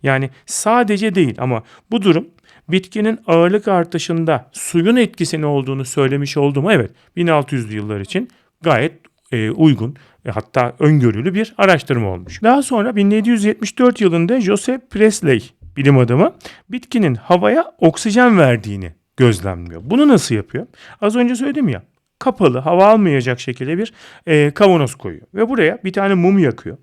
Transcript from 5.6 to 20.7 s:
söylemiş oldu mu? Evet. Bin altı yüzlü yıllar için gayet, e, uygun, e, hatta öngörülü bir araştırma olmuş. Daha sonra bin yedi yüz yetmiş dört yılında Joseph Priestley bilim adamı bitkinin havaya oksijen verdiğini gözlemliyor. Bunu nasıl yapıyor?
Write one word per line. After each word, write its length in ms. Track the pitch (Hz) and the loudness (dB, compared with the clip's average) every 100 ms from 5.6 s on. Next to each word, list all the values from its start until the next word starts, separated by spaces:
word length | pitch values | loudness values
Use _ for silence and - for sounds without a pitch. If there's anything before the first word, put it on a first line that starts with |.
| 131 135 131 | -4 -6 -6
söylemiş 520 | - 135 139 139 147 | -2 -2 -2 -4 -2
oldu 240 | 143 139 | 0 0
mu? 100 | 165 | 0
Evet. 200 | 190 101 _ _ - | 0 -2 _ _ -4
Bin 120 | 175 | 0
altı 280 | 156 135 139 | 0 -2 -6
yüzlü 200 | 107 107 | -6 -8
yıllar 240 | 104 104 | -8 -8
için 300 | 98 185 247 _ _ _ | -6 -8 -8 _ _ _
gayet, 320 | 165 123 151 - _ _ _ | 0 0 0 -6 _ _ _
e, 180 | 117 110 | -4 -4
uygun, 460 | - 160 120 113 139 _ _ - | 2 2 2 -4 -10 _ _ -10
e, 60 | |
hatta 440 | 107 - 135 123 - | -10 -6 -4 -4 0
öngörülü 540 | 151 151 120 101 151 | 2 4 2 0 -4
bir 200 | 185 220 - | -4 -6 0
araştırma 520 | 196 165 - 123 104 | 2 2 0 -4 -2
olmuş. 340 | 90 90 - | -6 -12 -2
Daha 180 | 220 269 | 2 2
sonra 340 | 262 240 214 208 | 2 -2 -2 0
bin 140 | 202 | 2
yedi 200 | 214 220 | 2 0
yüz 140 | 240 202 | 0 0
yetmiş 340 | 214 208 - | -2 -8 0
dört 220 | 247 240 | 0 2
yılında 400 | 196 165 170 254 | -2 -2 0 0
Joseph 400 | 190 202 - 254 _ | 0 -2 -2 -6 _
Priestley 640 | 196 220 208 160 123 - _ - - | 0 2 2 0 -2 -2 _ -18 -2
bilim 200 | 139 135 | 4 4
adamı 380 | 120 123 254 - - - _ | 4 2 0 -2 -20 -20 _
bitkinin 460 | 247 - 233 180 117 | -12 -6 -2 0 -2
havaya 560 | - 180 208 269 349 _ | 0 2 2 0 -2 _
oksijen 580 | 165 - 220 208 247 202 | 0 2 -2 4 4 6
verdiğini 560 | 139 120 101 101 92 - _ - | 4 2 -4 -10 -10 -14 _ 2
gözlemliyor. 640 | 127 101 95 87 85 82 113 | 2 4 -4 -8 -12 -14 -4
Bunu 220 | 233 294 | 2 4
nasıl 280 | 220 - 107 | 4 2 -4
yapıyor? 320 | - 127 226 | -4 -10 -10